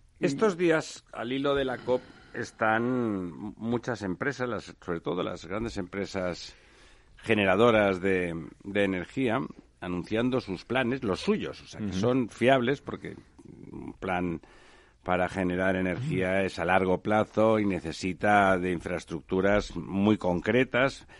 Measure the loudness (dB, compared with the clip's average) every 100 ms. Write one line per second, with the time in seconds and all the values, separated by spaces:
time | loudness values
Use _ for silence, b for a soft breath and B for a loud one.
0 | _ -4 -2 2 0 2 2 2 -2 -12
1 | -14 -10 -6 -2 0 0 0 -4 -2 -2
2 | -2 -20 -14 -10 -10 0 2 4 2 0
3 | 0 -2 -4 -8 -10 -8 -4 -2 -2 -4
4 | -4 -4 -4 -4 -4 -6 -8 -12 -6 -6
5 | -4 -4 -4 -8 -8 -6 -6 -6 -8 -6
6 | -6 -4 -4 -6 -12 b b b b b
7 | b -6 0 4 4 6 6 6 4 2
8 | 2 2 0 -4 -10 -14 -4 0 2 0
9 | -4 -2 0 0 -4 -12 -20 _ -6 -6
10 | -2 0 0 0 -2 -8 -2 -2 0 -2
11 | -2 -2 0 -2 -4 -10 -14 -8 -6 0
12 | 2 2 -2 2 4 4 2 -2 -6 -10
13 | -10 -14 -18 -20 -20 -18 -16 -12 -12 -8
14 | -4 -2 -2 -6 b b b b b b
15 | -2 0 0 0 0 0 0 0 0 -2
16 | -2 -2 0 0 0 -2 2 4 4 0
17 | 2 0 2 2 4 4 2 -2 -4 -6
18 | -6 -2 4 6 6 4 0 -2 -4 -6
19 | -6 -10 -2 2 4 2 0 -8 -4 2
20 | 2 2 2 0 2 2 2 0 0 -2
21 | -16